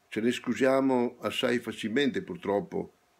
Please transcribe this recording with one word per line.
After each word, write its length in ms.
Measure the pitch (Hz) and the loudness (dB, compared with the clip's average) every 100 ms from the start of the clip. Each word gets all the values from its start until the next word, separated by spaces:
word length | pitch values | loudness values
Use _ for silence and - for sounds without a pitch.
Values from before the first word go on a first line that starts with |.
| _ | _
Ce 140 | 110 | 0
ne 100 | 117 | 0
scusiamo 880 | 120 - 110 131 135 135 127 123 - | 0 -2 2 4 4 4 2 0 -2
assai 400 | 107 - 123 123 | -6 -2 0 0
facilmente, 640 | 113 110 110 120 139 95 | -4 -6 -2 0 0 0
purtroppo, 720 | 90 87 98 101 87 87 85 _ _ _ | -4 -6 -2 0 0 -6 -8 _ _ _